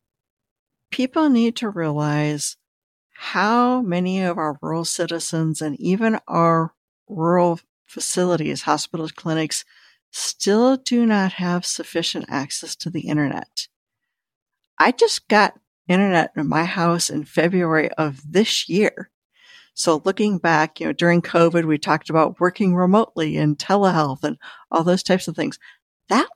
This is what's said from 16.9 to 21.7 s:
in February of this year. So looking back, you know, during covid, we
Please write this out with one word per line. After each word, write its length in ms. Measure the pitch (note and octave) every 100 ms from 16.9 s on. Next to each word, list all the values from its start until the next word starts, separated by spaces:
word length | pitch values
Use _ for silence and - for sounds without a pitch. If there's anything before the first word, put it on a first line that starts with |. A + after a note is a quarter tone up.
| E3+ -
in 140 | D#3
February 640 | D3 - D#3+ F#3 E3+ D#3+ D3+
of 300 | - D#3 C3+ D3
this 440 | F3 A3 - -
year. 400 | F3 G#3 - - _ _ _ _ - _
So 260 | - - D#3 E3+
looking 320 | F#3+ G#3 F#3
back, 420 | E3+ D#3+ D#3 -
you 60 | D#3+
know, 60 |
during 260 | D3 F3 F3
covid, 460 | - F3 E3 E3+
we 100 | D#3+